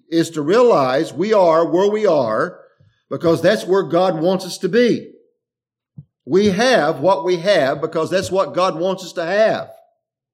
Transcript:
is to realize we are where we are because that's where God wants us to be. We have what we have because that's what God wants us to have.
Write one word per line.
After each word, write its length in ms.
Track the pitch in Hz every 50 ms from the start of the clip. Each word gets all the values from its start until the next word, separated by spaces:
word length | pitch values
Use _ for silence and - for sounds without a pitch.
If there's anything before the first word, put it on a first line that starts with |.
| _ _
is 220 | 160 165 165 160
to 100 | - 156
realize 720 | 147 143 190 233 254 240 208 151 139 127 127 139 160 - 131
we 220 | 127 175 220 220
are 360 | 208 185 170 160 160 170 156
where 200 | 147 175 196 202
we 160 | 208 214 214
are 540 | 202 165 147 127 110 110 117 147 180 180 - - _ _ _ _ _ _ _ _ -
because 320 | 139 135 143 170 165 139 113
that's 240 | 180 220 214 -
where 160 | 175 180 196 180
God 360 | 147 156 170 185 190 175 160
wants 280 | 156 180 190 180 -
us 100 | 180 - -
to 100 | - 185
be. 420 | 165 233 247 233 170 - - - - - _ _ _ _ _ _ _ _ _ _ _ _ _ _ _ - - _ _ _ _
We 220 | - 131 185 208
have 540 | 208 185 175 233 262 254 190 147 151 165 135
what 240 | 135 180 196 185 180
we 120 | 180 185 170
have 420 | 160 196 202 175 143 131 147 151
because 280 | 151 156 - 170 160 147
that's 220 | 170 190 185 -
what 240 | 175 190 190 147 123
God 240 | 175 180 190 165 160
wants 260 | 170 190 185 185 190
us 80 | 165 -
to 100 | 180 165
have. 460 | 165 190 208 220 214 156 101 82 - - - _ _ _ _ _ _ _ _ _ _